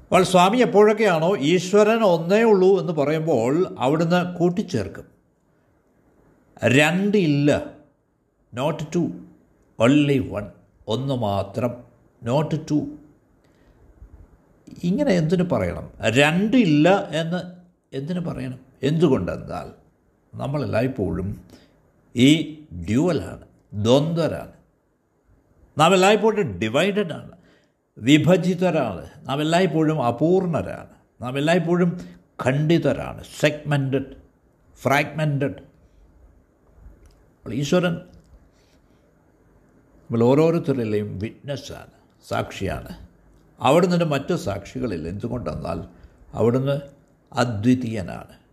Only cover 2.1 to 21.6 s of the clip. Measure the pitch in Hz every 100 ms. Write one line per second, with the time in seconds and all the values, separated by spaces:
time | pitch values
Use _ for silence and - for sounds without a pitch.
2.1 | 170 165 208 233 202 185 196 160 160 139
3.1 | 160 156 120 113 151 185 - 123 156 165
4.1 | 180 175 - 170 175 - 113 95 - -
5.1 | _ _ _ _ _ _ _ _ _ _
6.1 | _ _ _ _ - 117 127 151 175 202
7.1 | 208 170 143 143 107 - - _ _ _
8.1 | _ _ _ _ 113 139 160 151 175 151
9.1 | - - _ _ _ _ - 113 147 143
10.1 | 139 95 98 104 - _ _ - 113 135
11.1 | 131 110 101 98 - 120 117 - _ _
12.1 | _ 117 135 160 151 - 151 - - -
13.1 | _ _ _ _ _ _ _ _ _ -
14.1 | - - _ _ _ - - 175 202 285
15.1 | 180 156 180 180 117 92 80 - - 104
16.1 | 113 147 170 214 262 202 147 160 196 -
17.1 | 147 165 180 185 - - _ _ 135 143
18.1 | 180 143 131 131 127 - _ 135 160 160
19.1 | 123 90 78 - 85 - - _ _ _
20.1 | _ _ 113 123 147 117 104 131 - 92
21.1 | 87 92 107 - -